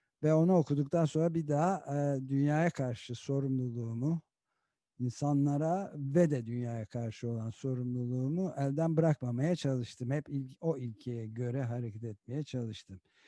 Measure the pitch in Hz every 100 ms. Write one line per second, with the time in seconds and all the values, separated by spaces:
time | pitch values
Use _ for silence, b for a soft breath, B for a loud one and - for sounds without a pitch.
0 | b _ 151 156 170 185 147 143 135 170
1 | 156 156 170 165 147 143 175 185 - 143
2 | 143 139 131 139 147 151 170 - 127 120
3 | - 120 - 139 135 131 123 117 117 113
4 | 139 165 - _ _ _ _ _ _ -
5 | 123 - 143 143 143 143 160 185 196 151
6 | 135 151 170 139 113 123 120 117 110 120
7 | 113 - 120 117 113 - 135 123 123 123
8 | 123 127 131 170 190 - 139 143 165 156
9 | 160 147 123 120 156 175 139 131 117 -
10 | 123 147 147 143 131 131 165 143 123 107
11 | 123 117 110 110 123 131 123 120 120 104
12 | 113 101 - 139 147 127 113 - - 95
13 | b b